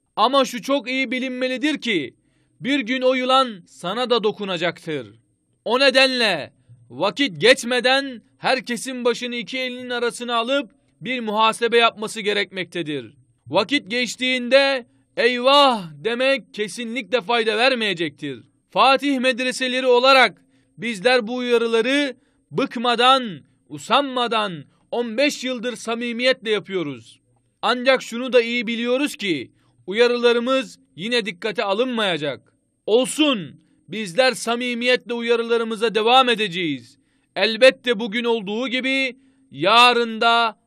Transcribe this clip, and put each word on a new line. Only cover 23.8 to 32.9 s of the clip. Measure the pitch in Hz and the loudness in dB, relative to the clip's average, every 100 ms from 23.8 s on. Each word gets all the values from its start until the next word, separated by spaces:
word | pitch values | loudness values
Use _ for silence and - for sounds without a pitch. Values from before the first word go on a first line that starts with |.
| 147 240 285 254 240 226 208 160 139 _ _ | 0 0 2 -2 -2 -2 -4 -8 -14 _ _
on | 220 240 220 | -6 -4 0
beş | 285 285 | 0 0
yıldır | 254 254 240 220 | -6 -6 -6 -8
samimiyetle | - 233 240 233 254 254 220 | -8 -6 -6 -2 0 0 -2
yapıyoruz. | 208 185 190 151 127 110 _ _ _ _ _ | -4 -4 -6 -6 -10 -16 _ _ _ _ _
Ancak | 196 247 247 262 | -2 0 2 2
şunu | - 233 254 | 0 -8 2
da | 247 | 2
iyi | 233 240 226 | 2 -2 -2
biliyoruz | 226 240 254 285 - | -4 -2 0 -2 -4
ki | 202 151 110 _ _ _ - | -4 -4 -6 _ _ _ -8
uyarılarımız | 208 240 240 240 240 240 262 202 - _ - | 2 2 4 2 2 2 0 -2 -12 _ -12
yine | 202 240 208 | -4 -2 -2
dikkate | 175 220 202 | -6 -6 -4
alınmayacak. | 208 196 254 233 208 160 147 120 _ _ _ _ | -2 0 0 0 -2 0 -4 -6 _ _ _ _
Olsun, | - | 2